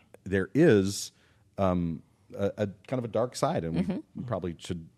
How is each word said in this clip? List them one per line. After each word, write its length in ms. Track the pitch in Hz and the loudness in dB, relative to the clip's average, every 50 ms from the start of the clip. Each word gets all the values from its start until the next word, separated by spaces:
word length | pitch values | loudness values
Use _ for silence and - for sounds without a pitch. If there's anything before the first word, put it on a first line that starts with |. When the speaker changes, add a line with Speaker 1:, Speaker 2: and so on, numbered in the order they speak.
| _ _ _ - - | _ _ _ -14 -6
Speaker 1:
there 240 | 95 92 98 95 - - | -2 0 0 0 0 2
is, 600 | 131 170 165 113 101 95 98 104 - - - _ _ _ _ _ _ _ _ - | 4 6 8 8 6 6 2 -2 -6 -10 -12 _ _ _ _ _ _ _ _ -4
um, 440 | - 98 92 90 92 87 85 80 - - _ _ _ _ - - | 0 2 2 2 2 0 -2 -4 -6 -10 _ _ _ _ -14 -6
a, 100 | 101 101 98 - | -4 -4 -2 0
a 100 | - 107 101 - - - | -2 -2 -2 -4 -10 -8
kind 100 | - 131 127 | -6 -6 -4
of 60 | 117 | -4
a 40 | 117 | -2
dark 260 | 95 110 120 123 - | -2 -2 -2 -2 -2
side, 260 | - - 139 175 - 82 | -2 -2 0 0 -2 -2
and 120 | 82 80 | -2 -2
we 60 | - 185 | -2 -2
Speaker 2:
Mm-hmm. 380 | 170 180 294 - _ - - - | -2 -4 -6 -8 _ -12 -10 -6
Speaker 1:
probably 300 | 117 110 90 85 90 82 | -4 -4 -4 -4 -4 -6
should 300 | - - - 95 85 82 - _ | -8 -8 -8 -8 -8 -8 -14 _